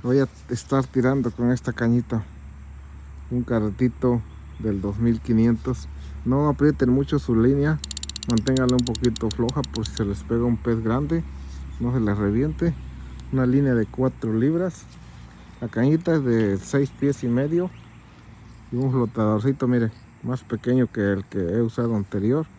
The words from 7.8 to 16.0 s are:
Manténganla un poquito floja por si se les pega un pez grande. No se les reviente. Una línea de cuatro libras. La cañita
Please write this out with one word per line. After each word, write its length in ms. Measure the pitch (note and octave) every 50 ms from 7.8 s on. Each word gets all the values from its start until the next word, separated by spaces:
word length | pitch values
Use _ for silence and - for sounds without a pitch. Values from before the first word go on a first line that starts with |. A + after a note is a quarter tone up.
| - - - - - - - - - -
Manténganla 480 | B2 A2 G#2 C3 C3 C3 C3 B2 B2+
un 80 | B2 A#2+
poquito 460 | B2 A2+ - B2 B2 A2 - A#2 A2
floja 320 | - - A#2 B2 C3 D3+
por 240 | C3 - - A#2 G#2+
si 80 | - -
se 100 | - A2
les 180 | G2+ G2+ - -
pega 200 | - A#2 A#2 A#2+
un 140 | B2 A#2 G#2+
pez 260 | - A#2+ A#2 A2+ A2+
grande. 400 | A2 G2+ C3+ D3 D3 E3 E3 E3 - - - - - - - - - - -
No 140 | A#2+ A#2+ B2
se 60 | C3
les 180 | A2 G#2+ G#2 G#2
reviente. 560 | G#2 G2+ G#2 A#2 C#3 D#3 D#3 - E3+ E3+ - - - - - - - - - - - -
Una 140 | C3+ C3 B2+
línea 280 | B2 B2+ C#3 C#3+ C3+ B2
de 120 | A#2 G#2+
cuatro 480 | - - - C3 C3 B2+ - - A2+ A2
libras. 480 | A2 A#2+ D3 D#3+ E3+ F#3 F3+ - - - - - - - - - - - - - - - - - -
La 60 | - A2+
cañita 480 | - A2+ B2 C#3 D#3 D#3+